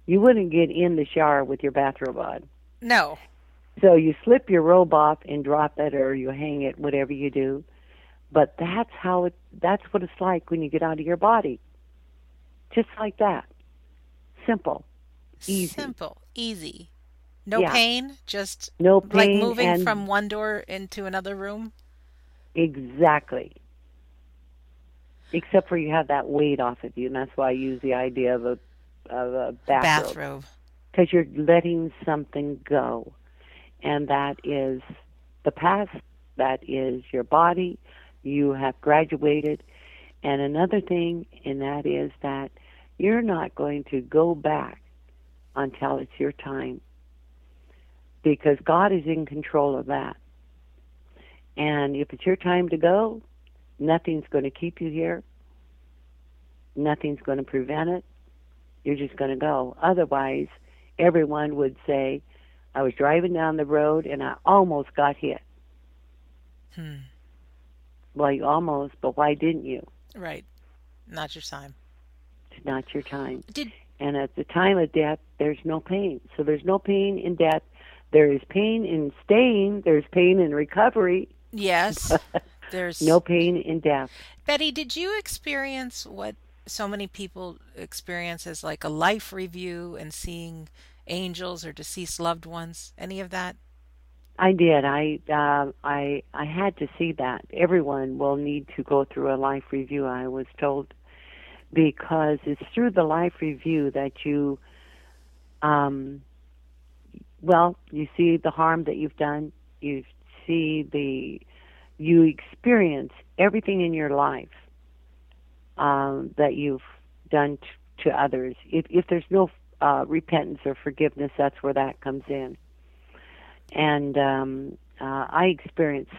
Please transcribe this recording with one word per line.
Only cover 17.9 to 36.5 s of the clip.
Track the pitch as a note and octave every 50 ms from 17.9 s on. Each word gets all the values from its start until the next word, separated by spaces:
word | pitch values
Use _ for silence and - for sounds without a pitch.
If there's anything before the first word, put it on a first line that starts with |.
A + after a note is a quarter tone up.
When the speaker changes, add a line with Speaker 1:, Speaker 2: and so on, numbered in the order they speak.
| A#3+ B3 C4 C#4 C#4 - -
Speaker 2:
just | - - G3+ G3 - - - - - _ -
Speaker 1:
No | E3+ F#3 G3 G3 F#3+ G3+
Speaker 2:
like | G#3 G3 G3 G3+
Speaker 1:
pain | G3+ G#3
Speaker 2:
moving | A3 A#3 A#3 A#3 B3
Speaker 1:
and | F3 F3 F3+ F#3
Speaker 2:
from | A#3 G#3+ G3+ G3+
one | G3 G3+ G3+ G#3
door | G3+ G#3 G#3+ G#3+ G#3+ G#3 G#3 -
into | - F#3 F#3+ G3 F#3 - G#3 G3
another | F#3+ F#3+ F#3+ F#3 G3 G3+
room? | F#3+ G3 G3+ G#3 A3 A3+ A3 - _ - _ _ _ _ _ _ _ _ _ _ _ _ - -
Speaker 1:
Exactly. | E3 E3 D#3+ C3+ C#3 C3 A#2+ B2+ C#3 E3+ D#3+ D3+ D3 - - - B2+ - - - - - _ _ _ _ _ _ _ _ _ _ _ - _ _ _ _ _ _ _ _ _ _ _ _ - _ _ _ _ _ _ _ -
Except | - E3+ - - - F#3+ F#3
for | - F3
you | E3+ D3+ D3+
have | D#3 E3 D3+
that | - C#3+ C#3 -
weight | - C#3+ C#3+ D3+ D3 C#3+ C3
off | B2 A#2+ B2 - -
of | A#2+ -
you, | B2 B2+
and | B2+ C3+
that's | C3 C3+ C3 -
why | - C3+ C3
I | B2+
use | C3 C3 C3+ C3 B2
the | - C3+ B2+
idea | B2 B2+ C3 B2 C3 B2+ B2 B2+
of | A#2+ A#2
a, | B2 B2 - - - _ _ _ _ - - - -
of | A#2+ B2 B2 B2 B2+
a | C3 B2 B2+ B2 - -
bathrobe. | - C#3 B2+ C#3+ D#3 D3+ D3+ -
Speaker 2:
Bathrobe. | - - D#3 D3 C#3 C#3 C3+ C#3 - _ _ _ - _ _ _ _ -
Speaker 1:
'Cause | F#3 F3 -
you're | F3+ F3 D#3 C#3 -
letting | D3 D3+ D#3 E3+ E3+ E3+ E3+ E3+ E3 E3 D#3+ - - -
something | E3 D3+ D3+ C#3+ - - D3 C#3+ C#3+ C#3+ - -
go. | - D3 C#3 B2+ B2 A#2 A#2 - - - _ _ _ _ _ - - - - - - _ -
And | - D3 D3 D3 D3
that | C#3 C#3 C#3 C#3+ C#3+ C#3 - -
is | - D3 C#3 C3+ C3+ C3 B2+ - - - - _ _ _ _ _ _ _ _ -
the | D3
past, | - - E3 F3 G3 G3+ G#3 - - D3 - _ _ _ _ _ -
that | - C3+ C3